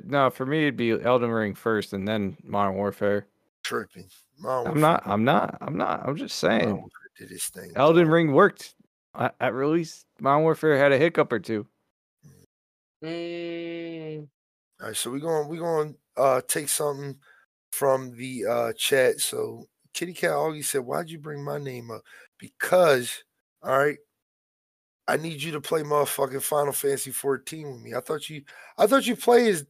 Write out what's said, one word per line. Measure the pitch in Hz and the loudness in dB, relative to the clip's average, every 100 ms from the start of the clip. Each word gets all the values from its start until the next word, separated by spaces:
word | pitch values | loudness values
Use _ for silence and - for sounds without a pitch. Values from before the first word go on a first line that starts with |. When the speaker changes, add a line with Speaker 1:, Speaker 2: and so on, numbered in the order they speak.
Speaker 1:
no, | 95 139 131 | 0 2 2
for | - 131 | 0 -2
me, | 156 | 0
it'd | 147 117 | 0 0
be | 117 | 0
Elden | 110 120 123 117 | 2 2 2 2
Ring | 113 107 | 0 -2
first | - 113 107 95 | -2 -2 0 -2
and | 98 95 | -4 -2
then | 110 98 - | -2 -4 -6
Modern | - 104 101 95 | -6 -2 0 0
Warfare. | 101 - 101 101 101 _ _ _ | -4 -2 0 0 -4 _ _ _
Speaker 2:
Tripping. | - 120 104 - 98 _ _ - | -8 -8 -8 -16 -20 _ _ -12
Modern | 160 131 120 | -4 -4 0
Speaker 1:
I'm | 151 | 2
Speaker 2:
Warfare. | |
Speaker 1:
not, | 156 - - | 4 2 0
I'm | 101 | 0
not, | 117 170 - - | 2 2 0 -6
I'm | - 151 | -8 -4
not, | - - - | -2 -4 -4
I'm | 147 | -6
just | - - | -8 -2
Speaker 2:
Modern | 90 110 | 0 2
Speaker 1:
saying. | - 95 | 0 -2
Speaker 2:
Warfare | 85 - - - | -8 -20 -20 -20
did | - | -16
its | 92 - | -10 -10
thing, | 92 87 - | -12 -6 2
Speaker 1:
Elden | 147 170 160 | 6 8 6
Speaker 2:
dog. | |
Speaker 1:
Ring | 165 160 | 6 6
worked | 139 196 - - _ _ _ _ | 6 6 2 -20 _ _ _ _
at, | - 123 - | -4 -4 -2
at | 127 | -2
release. | 120 143 170 160 - _ - | 0 0 0 -2 -12 _ -4
Modern | 131 143 | 2 4
Warfare | 160 156 156 139 | 4 2 4 6
had | 143 | 6
a | 135 | 6
hiccup | 165 156 147 | 4 2 0
or | 113 | 0
two. | 90 110 101 _ _ _ _ _ 147 - _ _ _ _ _ _ | -2 -6 -6 _ _ _ _ _ -20 -20 _ _ _ _ _ _
Speaker 3:
Mm. | 160 170 170 170 170 170 170 170 170 165 156 156 147 _ _ _ _ - | -10 -8 -8 -8 -8 -8 -8 -10 -10 -10 -10 -12 -14 _ _ _ _ -14
Speaker 2:
All | 107 | -10
right, | 107 | -8
so | 117 | -8
we | 135 | -6
gonna, | 160 156 147 | -2 -2 -4
we | 165 | -6
gonna, | 170 160 151 135 _ - | -2 -2 -2 -8 _ 0
uh, | 135 127 - | 2 2 -2
take | 160 143 | -6 -4
something | - 151 139 143 135 _ _ _ _ _ | -4 -4 -4 -10 -12 _ _ _ _ _
from | - 139 135 127 120 | 0 2 2 -2 -10
the, | 131 131 110 | -10 -4 -2
uh, | 120 117 | 0 -2
chat. | 113 - 139 127 113 | -2 2 4 4 2
So | - 120 117 117 - _ _ | -2 -4 -6 -8 -18 _ _
Kitty | - 180 | -10 -10
Cat | 170 170 | -4 -2
Augie | 147 156 151 | 0 -2 -4
said, | 135 139 | -4 -4
"Why'd | 123 147 165 | -4 -6 -6
you | 160 | -12
bring | 151 143 | -12 -10
my | 143 147 | -8 -8
name | 139 123 117 | -8 -12 -12
up?" | 110 - - - _ | -14 -16 -20 -20 _
Because, | - - - 180 170 131 120 - _ _ _ _ | -18 -8 2 6 6 4 2 -8 _ _ _ _
all | 117 135 | 0 2
right, | 147 139 _ _ _ _ _ _ _ _ _ _ - | 2 -2 _ _ _ _ _ _ _ _ _ _ -4
I | 139 | -2
need | 165 147 | -2 -8
you | 160 | -8
to | 147 | -6
play | - 160 | -2 -2
motherfucking | 147 147 135 - 135 131 | 0 0 0 0 -2 -4
Final | - 151 143 | -2 0 0
Fantasy | 131 139 135 135 | 0 -2 -2 -4
fourteen | - 139 131 - 160 147 | -6 -4 -4 -6 -12 -12
with | 120 | -14
me. | 113 | -10
I | 120 | -8
thought | - 156 - | -6 -6 -8
you, | 156 - - - - | -14 -18 -20 -8 2
I | 208 | 4
thought | 269 220 | 4 2
you | 247 | 0
played, | - 240 233 175 | 4 6 6 2